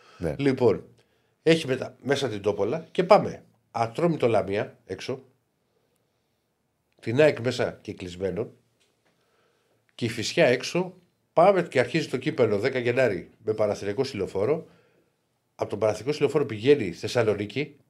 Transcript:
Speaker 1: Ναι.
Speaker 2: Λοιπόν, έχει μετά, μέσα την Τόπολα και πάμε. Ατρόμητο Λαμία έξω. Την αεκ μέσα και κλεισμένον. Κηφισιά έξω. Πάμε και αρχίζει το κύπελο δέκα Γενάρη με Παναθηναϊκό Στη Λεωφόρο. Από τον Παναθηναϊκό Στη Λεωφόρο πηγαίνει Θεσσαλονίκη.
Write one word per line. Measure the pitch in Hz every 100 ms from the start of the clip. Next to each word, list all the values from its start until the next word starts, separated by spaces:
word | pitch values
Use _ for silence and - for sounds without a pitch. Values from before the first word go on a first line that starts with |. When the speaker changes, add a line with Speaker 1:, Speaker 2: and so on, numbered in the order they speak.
| - -
Speaker 1:
Ναι. | 87 71
Speaker 2:
Λοιπόν, | 139 127 120 90 - _ _ _ _ _
έχει | 160 160 135
μετά, | 127 - -
μέσα | 123 139 131
την | 104
Τόπολα | 101 101 101 160 170
και | -
πάμε. | 175 202 113 - - _ _
Ατρόμητο | 117 113 - 170 151 123
Λαμία | 107 92 101 131 - -
έξω. | 95 - 131 - _ _ _ _ _ _ _ _ _ _ _ _ _ _ _ _ _
Την | - 123
αεκ | 151 117
μέσα | 123 117 101 -
και | -
κλεισμένον. | - 92 87 95 87 123 - _ _ _ _ _ _ _ _ _ _ _ _ _ -
Κηφισιά | 117 - 101 - 147
έξω. | 127 - 175 180 - _ _ _
Πάμε | - 185 196
και | 170 131
αρχίζει | 120 165 143
το | 127
κύπελο | 147 139 110 104
δέκα | 127 123
Γενάρη | 120 120 123 92 - _
με | 110
Παναθηναϊκό | 107 104 104 98 101
Στη | 131 104
Λεωφόρο. | 90 95 110 165 - _ _ _ _ _ _ _ _ -
Από | 107
τον | 104
Παναθηναϊκό | 107 104 117
Στη | 147
Λεωφόρο | 143 156 131
πηγαίνει | 110 120 143 98
Θεσσαλονίκη. | 82 107 123 107 98 104 131 147 - _